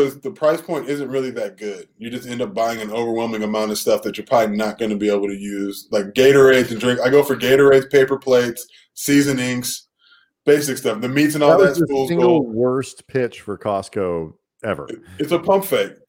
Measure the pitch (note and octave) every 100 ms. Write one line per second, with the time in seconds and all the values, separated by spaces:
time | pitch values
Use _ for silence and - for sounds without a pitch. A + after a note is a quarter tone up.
0 | C#3 C3+ C3+ - D#3 D#3+ E3+ D#3 C3+ C#3+
1 | B2+ C3+ C3 A#2 G#2 F#2+ G#2 F#2 - _
2 | A#2 B2 A#2+ A#2+ A2 G2 A2+ A2+ G#2+ A#2
3 | A#2 A2+ A#2 A2 G#2+ G#2+ G#2+ G#2 A#2+ G#2+
4 | G#2+ G2 - B2 A2 G#2 G#2+ G2+ A2 G#2
5 | G#2 G2+ G2+ G2 G2+ G2+ G2+ G2 - A2
6 | G2+ B2+ C3 C#3 C3 B2+ A#2 A2 B2 A#2+
7 | B2 C#3+ C#3+ B2 B2 C3+ C#3 C3+ C3+ C#3
8 | C3 C3+ C3 B2 A#2+ A#2 - _ _ -
9 | - C#3+ C#3+ B2+ B2 B2 B2 - - _
10 | _ _ _ _ - D3 C#3 A#2+ A#2 G#2+
11 | B2+ C#3 D3+ D3 D3 F3 F#3 E3+ D3 C#3
12 | C3 E3+ - D#3+ A#2+ A2 B2+ C3 B2+ -
13 | _ C3+ A#2+ - - G2 G#2+ G2 F#2+ G#2+
14 | F#2 E2+ D#2+ - _ _ A2 F2 C#2 -
15 | - - D3 E3+ F#3+ G3 F#3+ A#2 G2 -